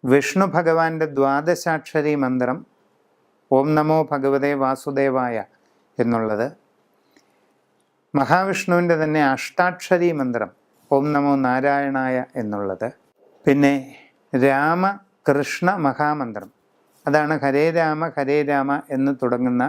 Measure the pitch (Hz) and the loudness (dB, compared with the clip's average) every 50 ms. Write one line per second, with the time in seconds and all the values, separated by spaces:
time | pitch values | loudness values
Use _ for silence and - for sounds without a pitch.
0 | - 131 127 143 139 - - 190 190 190 139 165 175 165 165 165 165 165 160 160 | 2 4 2 4 2 2 0 0 0 2 2 0 2 2 2 2 2 0 0 -2
1 | 156 151 143 135 135 135 139 143 147 165 175 170 - 175 160 156 151 - - 156 | -4 -4 0 0 0 2 2 0 0 -2 -2 -2 -2 -4 -4 -4 -6 -4 -4 -2
2 | 147 151 147 143 135 127 127 127 127 123 127 120 - _ _ _ _ _ _ _ | 0 0 0 0 -2 -2 -2 -2 -2 -2 -4 -6 -10 _ _ _ _ _ _ _
3 | _ _ _ _ _ _ _ _ _ _ 135 131 135 151 156 156 151 156 156 160 | _ _ _ _ _ _ _ _ _ _ 0 2 2 2 2 2 2 2 2 0
4 | 156 139 147 139 135 139 139 139 135 143 143 139 135 131 135 131 - 156 139 139 | 0 0 -2 -2 0 0 0 0 0 0 0 0 -2 -2 -2 -4 -6 -6 -2 0
5 | 139 139 131 131 127 123 117 110 98 - _ _ _ _ _ _ _ _ _ - | 0 0 0 0 -2 -2 -4 -6 -8 -10 _ _ _ _ _ _ _ _ _ -2
6 | 123 120 120 113 110 110 107 104 117 139 160 _ _ _ _ _ _ _ _ _ | 0 0 0 0 0 -2 -2 -2 -2 -4 -6 _ _ _ _ _ _ _ _ _
7 | _ _ _ _ _ _ _ _ _ _ _ _ _ _ _ _ _ _ _ _ | _ _ _ _ _ _ _ _ _ _ _ _ _ _ _ _ _ _ _ _
8 | _ _ - 147 139 - 156 180 190 196 190 185 - - 175 175 175 170 170 156 | _ _ -2 -2 2 4 2 2 2 0 -2 -4 -2 0 2 2 4 2 2 2
9 | 156 156 151 156 147 139 135 135 - - - - 180 180 180 180 - - 190 175 | 2 0 2 2 2 2 2 0 -4 -8 -2 -2 -2 -2 -2 -6 -2 0 0 2
10 | 175 175 165 147 135 127 120 117 107 95 _ _ _ _ _ _ _ _ 143 139 | 2 2 0 0 -2 -2 -2 -4 -4 -6 _ _ _ _ _ _ _ _ 0 0
11 | 143 147 147 143 143 143 139 139 131 127 127 131 131 143 143 139 143 139 135 135 | 2 2 0 2 2 2 2 2 2 0 0 2 2 2 0 0 0 -2 -2 -2
12 | 131 131 131 127 127 - _ - 113 104 104 101 101 98 95 90 110 120 - _ | -2 -2 -2 -4 -4 -6 _ -8 -6 -6 -4 -4 -4 -6 -6 -6 -6 -8 -8 _
13 | _ _ _ _ _ _ _ _ _ - 139 143 143 139 139 139 135 - - - | _ _ _ _ _ _ _ _ _ 2 2 4 4 2 2 0 -4 -10 -20 -20
14 | - _ _ _ _ _ - 131 123 139 135 135 143 156 165 180 185 196 202 202 | -20 _ _ _ _ _ -2 2 2 4 2 2 2 0 0 2 0 -2 -2 -4
15 | _ _ _ _ _ - 143 139 143 - - - 175 180 196 185 160 139 127 - | _ _ _ _ _ 0 0 2 0 -4 -4 -2 -2 -2 0 0 0 -2 0 0
16 | 151 151 151 151 135 117 107 104 95 95 _ _ _ _ _ _ _ _ _ _ | -2 -2 -2 -4 -6 -8 -8 -12 -14 -16 _ _ _ _ _ _ _ _ _ _
17 | _ - 143 151 151 147 156 147 - 139 135 143 151 165 165 170 165 160 151 156 | _ 2 2 2 2 2 0 0 0 0 2 2 2 2 2 0 0 0 0 -2
18 | 160 165 - - 139 135 143 151 147 139 147 139 135 139 139 151 - - 143 131 | -4 -6 -4 -4 -2 0 0 0 0 0 0 0 0 0 -2 -4 -4 -6 -4 -2
19 | 135 139 143 131 - 123 123 120 123 127 123 123 123 | 0 -2 -2 -2 -2 -2 -2 0 0 -2 0 0 -2